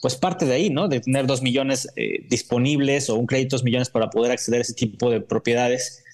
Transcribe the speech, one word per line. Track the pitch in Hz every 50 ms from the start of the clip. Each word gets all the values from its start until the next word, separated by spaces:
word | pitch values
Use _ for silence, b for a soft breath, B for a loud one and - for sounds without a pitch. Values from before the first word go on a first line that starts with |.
pues | - 127 131
parte | - 180 185 175 - 165
de | 131 123
ahí, | 143 196 202
¿no? | 131 147 202 180
De | 139 120
tener | - 127 131 139 131
dos | 127 135 123
millones, | 131 127 123 135 139 135 135 - - - -
eh, | - 55 - - - - -
disponibles | 123 - - - 120 120 123 143 151 143 139 139 139 143 135 -
o | 110
un | 113 120
crédito | 113 131 131 135 131 135
de | 123
dos | 123
millones | 120 117 123 127 -
para | - 117 110 -
poder | - 110 120 123
acceder | 123 - - - 117 120
a |
ese | 117 - 113
tipo | - 120 107 101 - 123 120
de | 117 107
propiedades, | - - 110 107 - 120 117 120 123 123 123 123 - - - B B B